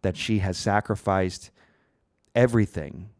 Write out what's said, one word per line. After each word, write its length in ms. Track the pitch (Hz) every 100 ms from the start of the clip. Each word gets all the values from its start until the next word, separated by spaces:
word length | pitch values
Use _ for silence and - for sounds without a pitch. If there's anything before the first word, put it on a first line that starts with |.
That 140 | 95 90
she 240 | - 107
has 180 | 95 90
sacrificed 920 | 110 101 - 101 - 95 92 - - _ _ _ _ _ _ _ _
everything 760 | 117 123 117 101 - 73 - 95